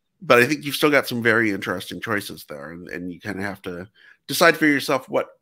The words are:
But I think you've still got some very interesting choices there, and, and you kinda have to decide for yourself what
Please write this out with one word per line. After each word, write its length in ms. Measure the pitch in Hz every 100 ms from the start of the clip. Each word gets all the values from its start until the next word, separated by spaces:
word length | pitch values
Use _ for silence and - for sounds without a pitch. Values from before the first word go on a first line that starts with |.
| _ _
But 180 | 156 120
I 60 | 123
think 180 | 147
you've 120 | 143 131
still 160 | 151
got 160 | 143 -
some 160 | 120
very 280 | 117 110 110
interesting 480 | 98 113 92 - 90
choices 460 | 113 101 98 78 -
there, 260 | 73 73
and, 160 | 85 90
and 220 | 85 90
you 80 | 85
kinda 220 | 107 95
have 200 | 101 95
to 260 | 95 87 92 _ - _ -
decide 280 | 135 170 156
for 120 | 156
yourself 420 | 139 143 131 -
what 280 | 135 - _